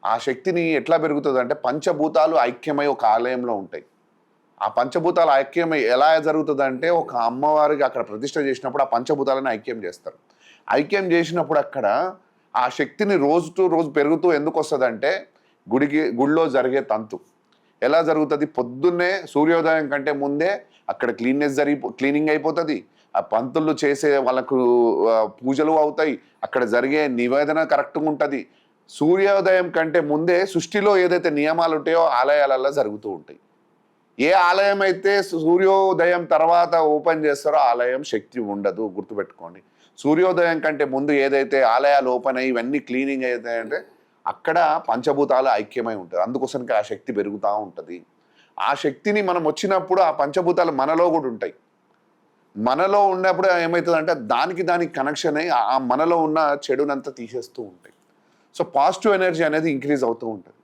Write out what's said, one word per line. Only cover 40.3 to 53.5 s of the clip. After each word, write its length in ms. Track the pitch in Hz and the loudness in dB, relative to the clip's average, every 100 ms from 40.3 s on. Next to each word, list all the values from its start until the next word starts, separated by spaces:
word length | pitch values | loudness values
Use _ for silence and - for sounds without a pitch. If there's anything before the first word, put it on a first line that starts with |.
| 175 170 165 | 2 2 2
కంటే 260 | 156 147 143 | -2 -2 -2
ముందు 260 | 131 147 | -2 0
ఏదైతే 500 | 143 135 139 135 135 | 2 2 2 0 2
ఆలయాలు 480 | 123 117 143 143 131 | 4 4 4 2 2
ఓపెన్ 280 | 127 135 127 | -2 -2 -2
అయ్యి 120 | 131 | -2
ఇవన్నీ 300 | 120 117 143 | -2 -2 -4
క్లీనింగ్ 440 | 123 127 139 135 | -4 -4 -4 -4
అవుతాయంటే 600 | 127 120 117 117 110 127 - _ _ _ - | -4 -4 -4 -6 -6 -8 -10 _ _ _ -10
అక్కడ 540 | - - 165 160 160 - | -6 -2 2 2 0 -2
పంచభూతాలు 600 | 117 131 143 143 131 135 | -2 0 0 2 2 2
ఐక్యమై 440 | 107 104 - 113 107 | 0 -2 -6 -6 -6
ఉంటాయి. 280 | 87 87 | -8 -4
అందుకోసనికి 500 | 98 127 123 139 120 | -2 -2 -4 -6 -2
ఆ 80 | 113 | -2
శక్తి 320 | 104 101 - | -2 -8 -6
పెరుగుతూ 440 | 107 101 101 101 104 | -4 -4 -4 -4 -4
ఉంటది. 480 | 104 85 80 87 76 _ _ _ _ - | -6 -14 -14 -16 _ _ _ _ _ -6
ఆ 140 | 101 | -4
శక్తిని 480 | 139 151 135 208 208 | -2 -4 -4 -2 -2
మనం 260 | 196 175 156 | 0 0 0
వచ్చినప్పుడు 540 | 151 196 190 185 185 | -2 0 -2 0 2
ఆ 100 | 175 | 2
పంచభూతాలు 600 | 151 143 165 175 175 170 | 2 -2 0 0 2 0
మనలో 380 | 139 139 160 175 | 0 0 2 2
కూడా 180 | 165 131 | 2 -2
ఉంటాయి. 260 | 110 92 - _ _ _ _ _ _ _ _ _ 101 | -6 -8 -10 _ _ _ _ _ _ _ _ _ -6
మనలో 500 | 113 135 190 208 202 | -2 0 2 4 2
ఉన్నప్పుడు 400 | 185 190 175 | 2 0 2
ఏమవుతుందంటే 680 | 190 | 2